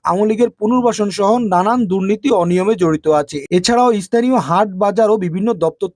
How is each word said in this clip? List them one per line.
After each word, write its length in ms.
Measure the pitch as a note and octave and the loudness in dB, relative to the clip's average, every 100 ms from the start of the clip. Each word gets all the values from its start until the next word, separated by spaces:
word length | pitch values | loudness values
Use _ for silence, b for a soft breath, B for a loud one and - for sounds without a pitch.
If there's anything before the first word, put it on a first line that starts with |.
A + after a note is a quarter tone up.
আওয়ামী 260 | - F3+ G#3+ | -4 0 0
লীগের 200 | G#3+ A#3 | 0 0
পুনর্বাসন 600 | - G#3+ B3+ A#3+ G#3+ G#3 | 0 0 0 0 0 -2
সহ 280 | G3+ G3 A#3+ | 0 0 2
নানান 480 | A3+ F3+ G3 B3+ G#3+ | 0 0 0 0 0
দুর্নীতি 440 | F#3+ F#3+ G#3 C#4+ | -2 -2 -2 0
অনিয়মে 460 | G#3+ E3+ F3+ F#3+ G#3+ | 0 2 0 0 0
জড়িত 320 | E3+ D#3 D#3 | 0 0 0
আছে। 380 | D3+ C#3+ D3 C#3 | 0 -2 -8 -2
এছাড়াও 520 | F3+ F3+ A#3+ B3 G#3+ | -2 2 2 2 0
স্থানীয় 360 | F#3 A#3 B3 B3+ | -2 0 2 0
হাট 300 | C3 E3+ G#3+ | 0 0 0
বাজার 420 | F#3 G3+ G3+ G#3+ | -2 -2 2 2
ও 80 | G#3+ | 0
বিভিন্ন 360 | F3+ F3 G#3+ | -2 -4 -4
দপ্তর 340 | G3+ D#3+ - F#3 | -2 -4 -4 -8